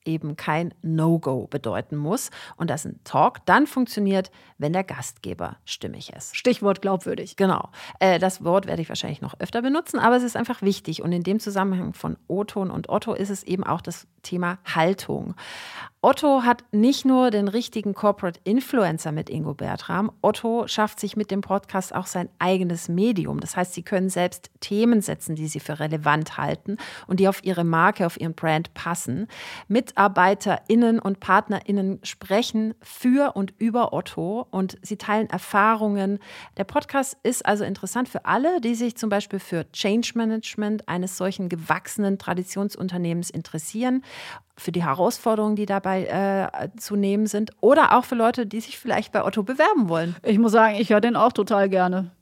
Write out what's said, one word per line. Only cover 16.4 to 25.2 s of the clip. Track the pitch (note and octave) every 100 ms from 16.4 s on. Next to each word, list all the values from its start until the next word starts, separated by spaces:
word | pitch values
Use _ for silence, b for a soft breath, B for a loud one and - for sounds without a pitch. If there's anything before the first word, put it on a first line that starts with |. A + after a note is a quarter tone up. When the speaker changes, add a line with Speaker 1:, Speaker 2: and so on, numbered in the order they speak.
Speaker 1:
hat | A#3+ A#3+ _
nicht | G#3 A#3+ C#4+
nur | C4 B3+ B3+
den | G#3 G3
richtigen | A3 - A3+ G3+
Corporate | F#3+ G#3 G3+ F#3 E3+
Influencer | F#3 A#3+ - B3+ F3+ D#3+ D#3+
mit | D#3 D3+
Ingo | D#3 D3+
Bertram. | D3 F2+ F#2 - F3 G#3+ -
Otto | G3+ G#3+ A3+ A#3 G#3+
schafft | - G#3+ -
sich | G#3 G#3+
mit | G#3
dem | G3
Podcast | - G3 - F#3+ -
auch | - F#3
sein | F#3 F3 _
eigenes | F3+ F#3 F3 E3+ -
Medium. | F3 A3+ G3 C#3+ D3
Das | E3 -
heißt, | F#3
sie | -
können | - F#3+ F#3
selbst | F3+ F3+ - - _
Themen | - G3+ A#3 A3+
setzen, | F#3+ D#3